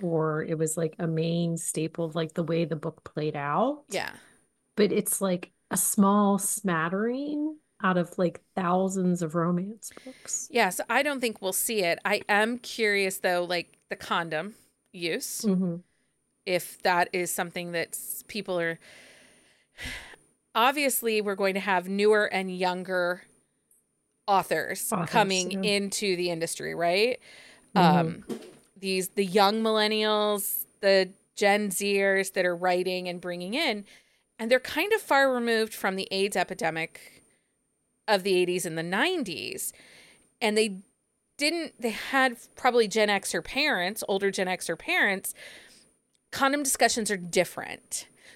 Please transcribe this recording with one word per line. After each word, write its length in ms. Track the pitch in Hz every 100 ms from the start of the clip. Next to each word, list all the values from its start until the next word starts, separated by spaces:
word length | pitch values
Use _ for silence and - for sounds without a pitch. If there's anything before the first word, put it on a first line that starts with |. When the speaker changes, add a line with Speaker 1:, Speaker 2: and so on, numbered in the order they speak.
Speaker 1:
or 420 | 185 165 156 156
it 140 | 170 160
was, 180 | 160 170
like, 200 | 165 -
a 80 | 170
main 480 | 160 165 170 170 165
staple 480 | - - 160 165 165
of, 100 | 160
like, 180 | 160
the 100 | -
way 220 | 160 165 160
the 100 | 160
book 280 | 160 -
played 320 | - - 151 143
out. 480 | 143 156 240 294 -
Speaker 2:
Yeah. 220 | 190 - - - _ _ _ _ -
Speaker 1:
But 160 | 208
it's, 300 | 214 - -
like, 300 | 196 180 - _ -
a 60 | 190
small 600 | - - 196 208 202 196
smattering 1200 | - - 190 165 165 190 226 254 294 294 302 311 _ -
out 160 | 196 180
of, 200 | 170 -
like, 240 | 175 - _ -
thousands 640 | 175 180 190 190 180 175
of 140 | 165 165
romance 560 | 165 175 196 220 - -
books. 460 | 254 - - - -
Speaker 2:
Yeah, 180 | 240 196
so 140 | - -
I 140 | 233
don't 180 | 294 269
think 200 | 240 214
we'll 120 | 190
see 300 | 175 - 220
it. 160 | 170 165
I 200 | 196 208 -
am 300 | 202 220 240
curious, 640 | - - 214 202 190 185
though, 260 | 185 175 175
like, 300 | 175 170 _ -
the 60 | 202
condom 600 | - 196 165 156 196 226 _ _ _
use. 500 | 185 170 208 - -
Speaker 1:
Mm-hmm. 340 | 226 185 185 170 - _ _ _ _ _ -
Speaker 2:
If 360 | 175 - -
that 240 | 196 175 180
is 200 | - 175
something 380 | - 175 180 175
that 180 | 170 156
s-, 320 | - - - -
people 320 | 214 190 180
are, 200 | 165 165 - - - - - _ _ _ _ -
<sighs> 800 | - - - - _ _ _ 226
obviously 640 | 247 285 285 - 233 214
we're 140 | 202 190
going 180 | 196
to 80 | 190
have 260 | 196 185 185
newer 380 | 196 208 214 208
and 280 | 185 190
younger 720 | 180 180 180 185 185 175 180 - _ _ _ _ _ _ _ _ _ -
authors 640 | 190 175 165 117 196 -
Speaker 1:
Authors, 200 | 208 165
Speaker 2:
coming 420 | 233 196 185 180
Speaker 1:
yeah. 200 | 190 202
Speaker 2:
into 440 | 202 202 - 208 175
the 140 | 175
industry, 440 | 165 165 - 147
right? 460 | 160 170 185 240 - - - - - _ 202
Speaker 1:
Mm-hmm. 220 | 170 151
Speaker 2:
Um, 260 | 160 - - 220 - - _ -
these, 320 | 190 190 185
the 160 | - 196
young 360 | 202 196 220
millennials, 1040 | 220 220 214 214 214 214 208 208 - - - -
the 300 | 196 196 190 - _ -
Gen 340 | 202 208 208
Zers 640 | 180 202 196 196 190 190
that 140 | 196 180
are 100 | 170
writing 540 | 180 180 185 180 180
and 100 | 175
bringing 340 | 180 175 180
in, 300 | 254 320 208 202 - _ _ _ -
and 100 | 226
they're 120 | 254
kind 320 | - 294 392
of 80 | 427
far 320 | - 277 269
removed 400 | 247 233 226 220
from 240 | - 208 190
the 100 | 190
aids 280 | 190 202 202
epidemic 840 | 175 180 165 160 165 - - - _ _ _ _ _ _ _ _ -
of 160 | 208
the 120 | 190 180
eighties 300 | 180 180 170
and 120 | 160
the 60 |
nineties. 920 | 170 196 320 370 196 135 110 - - - - - - _ _ -
And 160 | 214 214
they 220 | 220 190 - _ _ _ _ -
didn't, 360 | 294 339 311 -
they 120 | 240
had 460 | 202 - 269 262 233 - -
probably 320 | 254 240 220
Gen 220 | 220 214
Xer 340 | 196 - 180
parents, 640 | - 254 294 208 180 220 -
older 240 | 196 196
Gen 160 | 196 185
Xer 320 | 180 - 165
parents, 540 | - 359 240 196 - - - - - - _ _ _ _ -
condom 320 | - 269 285
discussions 480 | 269 - 233 - 208
are 60 | 196
different. 920 | 175 180 175 - - - - - - _ -